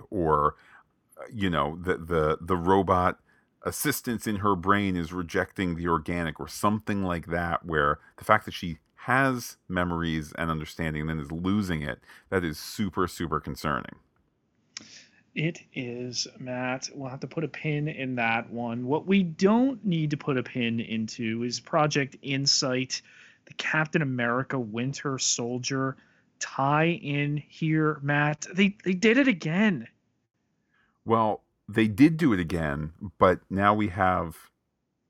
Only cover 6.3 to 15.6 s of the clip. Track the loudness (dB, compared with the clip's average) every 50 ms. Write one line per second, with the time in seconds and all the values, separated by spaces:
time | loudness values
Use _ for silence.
6.3 | -6 -8 -10 -12 -8 0 0 0 0 0 -2 -4 -4 -2 -2 -2 -2 -4 -4 -4
7.3 | -4 -2 -2 -2 -2 -4 -4 -2 0 2 2 2 2 -2 _ -20 _ -10 0 2
8.3 | 2 2 2 -2 -12 -8 -8 -8 -8 -8 _ _ _ _ -2 0 2 2 2 2
9.3 | 0 -2 -6 -10 -16 _ _ -6 -2 0 0 0 0 0 0 0 -2 -2 -4 -6
10.3 | -6 -6 -4 -2 -2 -4 -4 -8 -8 -6 -6 -4 -4 -4 -4 -4 -4 -6 -6 -8
11.3 | -8 -4 -2 0 0 0 0 -2 -2 -4 -4 -6 -8 -10 _ -20 -20 -20 _ -2
12.3 | -2 -2 0 -2 -4 -6 -10 -12 -6 -4 -4 -2 0 0 -2 -2 -2 -4 -6 -2
13.3 | -4 -4 -4 -6 -10 -6 -4 -2 -2 -2 -4 -8 -16 -18 _ _ _ _ _ _
14.3 | _ _ _ _ _ _ _ _ -20 -20 -20 -18 -20 -20 -20 _ _ _ _ _
15.3 | -6 -4 -4 -4 -4 -6